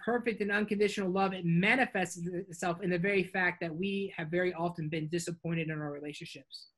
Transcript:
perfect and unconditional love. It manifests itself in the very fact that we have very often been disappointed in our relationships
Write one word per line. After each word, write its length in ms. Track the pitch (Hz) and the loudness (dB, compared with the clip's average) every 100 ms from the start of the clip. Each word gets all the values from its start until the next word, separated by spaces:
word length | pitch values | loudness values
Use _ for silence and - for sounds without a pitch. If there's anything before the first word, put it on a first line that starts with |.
| - | -2
perfect 360 | 240 240 208 | 0 0 -2
and 100 | 202 | 0
unconditional 580 | 202 208 202 208 208 185 | 0 2 2 2 2 0
love. 240 | 190 190 | 2 2
It 120 | 190 170 | 2 2
manifests 720 | 170 208 262 233 190 175 175 | 4 6 4 2 0 -2 -4
itself 640 | 170 180 196 160 180 170 | -6 -6 -6 -4 -2 0
in 80 | 175 | 0
the 80 | 175 | 2
very 240 | 196 196 | 4 2
fact 360 | 175 190 180 175 | 2 2 0 0
that 140 | 165 156 | -4 -2
we 380 | 196 196 196 - | -2 0 -4 -4
have 120 | 156 | -2
very 260 | 175 180 | 2 2
often 340 | 165 175 170 151 | 0 -2 -2 -4
been 200 | 160 156 | -2 -2
disappointed 640 | 170 175 170 165 165 156 | -2 -4 -6 -2 -2 -2
in 120 | 156 | -2
our 100 | 147 | -4
relationships 760 | 143 147 143 - 139 - - - | -6 -8 -10 -12 -14 -16 -18 -20